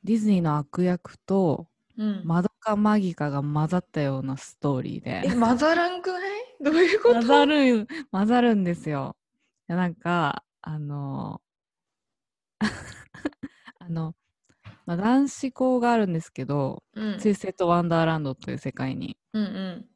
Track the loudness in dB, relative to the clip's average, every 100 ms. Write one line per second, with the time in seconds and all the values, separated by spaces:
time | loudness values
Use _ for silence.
0 | 0 0 4 4 4 0 -2 0 0 0
1 | -6 -20 -2 2 2 0 -4 _ _ -6
2 | -4 -4 0 0 0 _ -2 2 4 4
3 | 2 -2 -4 -2 -2 0 0 0 -2 -2
4 | -2 -2 -4 -8 -10 -6 -2 -2 -4 -8
5 | -8 -4 -2 2 2 4 4 2 0 -2
6 | -6 -6 -6 -8 -12 -4 0 4 4 4
7 | 4 4 6 6 6 4 4 4 0 -10
8 | -8 -2 2 4 4 2 0 -2 -4 -6
9 | -6 -10 _ _ _ _ _ -2 -2 -4
10 | -2 0 0 -2 _ _ -10 -8 -8 -8
11 | -6 -6 -8 -12 _ _ _ _ _ _
12 | _ _ _ _ _ _ -6 -4 -16 -20
13 | -20 -12 -12 -10 -18 _ -20 -20 -8 -6
14 | -6 -10 _ _ _ _ -20 -18 -8 -2
15 | 2 2 2 -2 -8 -2 0 2 2 2
16 | 2 -2 -6 -10 -4 -2 -2 -4 _ -8
17 | -6 -2 0 0 -2 -2 2 2 2 2
18 | 2 0 -4 -6 -8 -8 -8 -6 -6 -6
19 | -10 -14 _ -6 -4 -6 -10 -10 -18